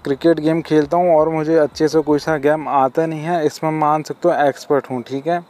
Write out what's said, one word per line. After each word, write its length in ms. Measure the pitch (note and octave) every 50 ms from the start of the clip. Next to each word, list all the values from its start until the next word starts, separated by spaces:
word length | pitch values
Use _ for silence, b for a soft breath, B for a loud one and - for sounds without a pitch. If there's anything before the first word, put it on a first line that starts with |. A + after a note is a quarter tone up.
| -
क्रिकेट 360 | C#3+ C#3 C3 - E3 E3 D#3
गेम 220 | D3+ D#3 D#3+ E3
खेलता 360 | D3+ - D#3 D3+ D3 C#3+ E3
हूँ 180 | F3 F3 F3 E3
और 140 | D3+ D#3 D#3+
मुझे 280 | D#3+ D#3+ D3+ D3+ E3
अच्छे 300 | E3 D3+ C#3+ - - D#3+
से 140 | D3+ D3+ D#3+
कोई 180 | D3 D3 D3+ C#3+
सा 180 | - D#3+ D#3+
गेम 300 | D3 C3+ D3 D3+ D#3 D3 B2
आता 360 | C#3 C#3 C3 C3+ - E3 D#3+
नहीं 160 | D#3+ D#3+ D#3
है, 240 | D3+ E3 F3+ E3+ D3+
इसमें 260 | D3 - - - D#3+
मान 320 | D#3 D#3 D#3 D3 D3+ D#3 D3+
सकते 260 | - C#3+ - - F3
हो 60 | D#3 B2+
एक्सपर्ट 500 | C#3+ C#3+ C3 - - - D3 C#3 - -
हूँ, 100 | C3 B2 A#2
ठीक 240 | - C3 C#3 C#3
है। 140 | D#3+ E3+ F3 F3